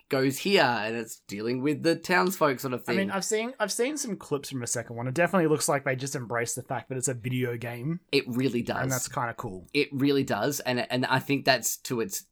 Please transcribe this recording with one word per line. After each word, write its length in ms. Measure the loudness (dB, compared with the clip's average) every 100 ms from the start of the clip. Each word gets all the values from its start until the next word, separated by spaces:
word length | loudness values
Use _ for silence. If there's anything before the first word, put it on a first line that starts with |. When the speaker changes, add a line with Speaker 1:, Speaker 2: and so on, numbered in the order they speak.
| -2
Speaker 1:
goes 300 | 2 2 0
here 240 | 4 6
and 320 | 6 4 0 -4
it's 220 | -6 -10 -12
dealing 340 | -6 -2 0
with 220 | 0 2
the 120 | 2 2
townsfolk 600 | 2 2 2 4 2 2
sort 120 | -2
of 100 | -4 -2
Speaker 2:
I 40 |
mean, 80 | 0
Speaker 1:
thing. 120 | 0
Speaker 2:
I've 140 | -2 0
seen, 280 | -2 -2 -4
I've 120 | -2
seen 260 | 0 0 -2
some 180 | -6 -6
clips 340 | -4 -6 -4
from 120 | -8
the 60 | -4
second 280 | -6 -6 -6
one. 120 | -2
It 60 |
definitely 340 | 2 4 4 4
looks 180 | 4 2
like 140 | 0
they 140 | 0 -2
just 180 | -4 -6
embrace 400 | -4 -2 -2 -4
the 80 |
fact 240 | -6 -8 -6
that 80 | -4
it's 120 | -2
a 40 |
video 440 | -2 -2 -2 -2 -4
game. 420 | -8 -6 -6 -6 0
Speaker 1:
It 100 | 0 2
really 340 | 0 2 0
does. 200 | -2 -2
Speaker 2:
And 80 | 0
that's 160 | -2 -2
kinda 240 | -4 -4 -4
cool. 320 | -10 -10 -4
Speaker 1:
It 160 | 0 0
really 320 | 2 2 4
does. 380 | 2 0 0 -2
And, 260 | -2 -2 0
and 160 | 0 2
I 140 | 2
think 240 | 2 0 4
that's 300 | 2 2 -6
to 220 | -4 -2
its, 220 | -2 -4 -10